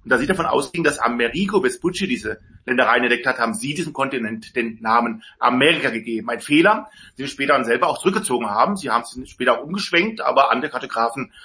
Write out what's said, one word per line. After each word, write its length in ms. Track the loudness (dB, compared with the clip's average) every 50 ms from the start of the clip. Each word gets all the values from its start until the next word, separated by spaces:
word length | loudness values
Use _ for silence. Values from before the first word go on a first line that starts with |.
| -2
Und 80 | 0
da 60 | 2
sie 100 | 2 2
davon 180 | 0 0 0 0
ausgingen, 380 | 0 0 0 0 -2 -2 0 2
dass 160 | 2 2 2
Amerigo 600 | 0 0 2 2 0 0 0 -2 -2 0 0 2
Vespucci 440 | 2 0 -2 0 -4 -4 -2 -2 -2
diese 340 | -2 -4 -4 -4 -8 -8 -8 -12 -20 -20 -12 -4
Ländereien 380 | -2 0 2 4 4 4 4 4
entdeckt 220 | 2 0 0 0
hat, 140 | -2 -2 0
haben 140 | -2 -2 -2
sie 200 | -4 -6 -6 -4
diesem 200 | -4 -6 -6 -4
Kontinent 600 | -4 -4 -2 -2 -4 -4 -4 -6 -8 -10 -8 -4
den 240 | -4 -4 -4 -6 -6
Namen 420 | 0 2 2 2 2 0 -4 -8 -14 -16 -6 0
Amerika 500 | 0 2 4 4 4 4 4 2 -2 -4
gegeben. 400 | -4 -4 -6 -4 -6 -6 -4 -6
Ein 120 | -8 -6
Fehler, 480 | -2 2 2 4 4 4 2 2 -2 -12 -20 -20 -20 -20 _
den 80 | -10 -10
sie 60 | -10
später 220 | -6 -4 0 2 2
dann 120 | 2 4
selber 220 | 2 2 2 2
auch 120 | 0 0 0
zurückgezogen 500 | -2 0 0 0 -2 -2 -2 -2 -2 -2
haben. 260 | 2 2 2 2 0
Sie 140 | -4 -2 -2
haben 140 | -2 -2 -2
es 260 | -4 -12 -14 -16 -12
später 280 | -6 0 2 2 2
auch 60 | 2 0
umgeschwenkt, 560 | -6 -6 -6 -4 0 2 2 2 0 -2 -4
aber 320 | -2 2 4 4 4 4
andere 180 | 2 0 -2 -4
Kartografen 600 | -6 -6 -8 -4 -2 0 0 0 -2 -6 -10 -10 _ -20